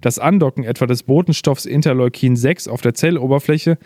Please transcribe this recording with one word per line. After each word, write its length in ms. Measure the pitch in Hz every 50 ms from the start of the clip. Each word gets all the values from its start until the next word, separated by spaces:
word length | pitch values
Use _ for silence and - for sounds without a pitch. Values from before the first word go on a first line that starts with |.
Das 180 | - 120 - -
Andocken 460 | 131 156 196 196 160 131 - - 123
etwa 220 | 113 120 - 135 123
des 160 | 127 117 -
Botenstoffs 640 | - 135 160 180 170 156 - - 151 135 - -
Interleukin 680 | - 131 147 - 160 127 127 123 123 - - - 127 123
sechs 320 | 117 120 135 180 - - -
auf 140 | 113 -
der 120 | - 120 117
Zelloberfläche 840 | - - 165 175 143 123 131 139 139 - - 151 156 - 165 165 - -